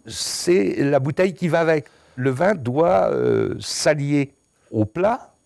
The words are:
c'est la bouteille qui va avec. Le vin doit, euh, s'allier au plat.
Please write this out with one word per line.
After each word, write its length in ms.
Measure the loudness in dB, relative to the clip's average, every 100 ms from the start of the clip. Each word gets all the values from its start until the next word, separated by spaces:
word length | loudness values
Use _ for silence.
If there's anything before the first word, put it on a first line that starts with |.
| -10
c'est 720 | -10 -8 -4 0 2 2 0
la 220 | 0 0
bouteille 340 | 0 0 -2
qui 140 | -2 -2
va 120 | 0
avec. 240 | 2 0 -2 _ _ -4
Le 140 | -2
vin 240 | 0 0
doit, 560 | 0 -2 0 2 2 2
euh, 440 | 0 0 0 0 -4
s'allier 720 | -8 -4 0 0 0 0 -2 _ _ _ _
au 160 | -2 -2
plat. 480 | 0 -2 -2 -6 _